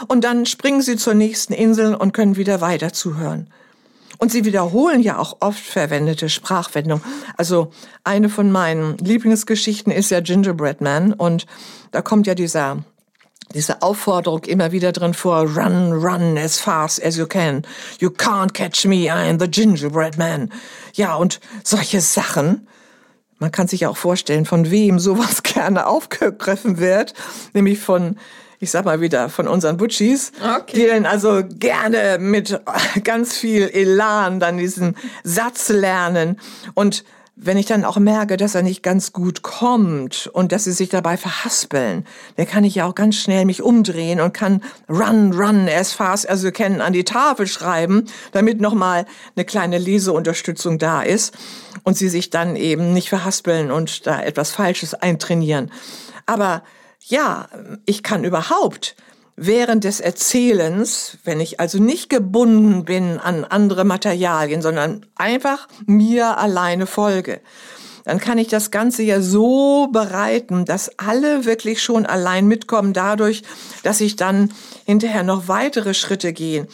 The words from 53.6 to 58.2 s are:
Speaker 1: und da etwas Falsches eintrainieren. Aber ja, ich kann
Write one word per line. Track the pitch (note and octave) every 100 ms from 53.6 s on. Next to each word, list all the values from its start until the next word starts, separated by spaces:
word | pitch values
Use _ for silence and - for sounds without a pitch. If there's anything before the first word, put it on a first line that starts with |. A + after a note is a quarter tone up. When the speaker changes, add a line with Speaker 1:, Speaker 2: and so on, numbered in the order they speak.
| C#3+
Speaker 1:
und | D3+ D#3+ - -
da | E3
etwas | - D3 D3
Falsches | - F#3+ F#3 D#3
eintrainieren. | - F3+ D#3+ - E3+ D3+ D3 D3 - - - - - -
Aber | A3 G3 E3 - - _ _
ja, | - C4+ C4+ - - - - - -
ich | G#3
kann | - G3+